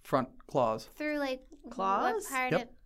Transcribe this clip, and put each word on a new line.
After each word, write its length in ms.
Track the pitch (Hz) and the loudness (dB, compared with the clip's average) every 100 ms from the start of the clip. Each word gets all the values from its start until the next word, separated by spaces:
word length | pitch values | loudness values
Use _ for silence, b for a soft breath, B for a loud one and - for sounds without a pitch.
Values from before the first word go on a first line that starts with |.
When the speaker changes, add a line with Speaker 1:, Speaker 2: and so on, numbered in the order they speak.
Speaker 1:
front 260 | - 139 123 - - | 0 0 0 -6 -2
claws. 420 | 147 117 113 - - | 2 4 2 -4 -6
Speaker 2:
Through, 240 | 302 294 | -4 -2
like, 220 | 277 254 - - 262 | -2 -4 -8 -18 -12
Speaker 3:
Claws? 440 | 233 190 196 - 453 | -2 2 2 2 0
Speaker 2:
what 60 | - | -2
part 200 | 269 254 | -2 0
Speaker 1:
Yep. 80 | 254 | 0
Speaker 2:
of 60 | 233 - | -2 -10